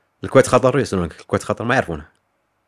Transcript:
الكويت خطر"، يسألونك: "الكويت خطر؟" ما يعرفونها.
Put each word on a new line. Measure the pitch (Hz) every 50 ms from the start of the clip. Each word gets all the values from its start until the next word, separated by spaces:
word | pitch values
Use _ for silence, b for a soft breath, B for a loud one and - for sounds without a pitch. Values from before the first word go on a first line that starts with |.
| _ _ _ _ -
الكويت | - - 135 123
خطر"، | - 127 123 117 127 123 143
يسألونك: | 113 - 101 95 87 82 - -
"الكويت | - - - 98
خطر؟" | - - 104 - 107
ما | 117 131
يعرفونها. | 127 92 - 82 76 76 - _ _ _ _ _ _ _ _ _ _ _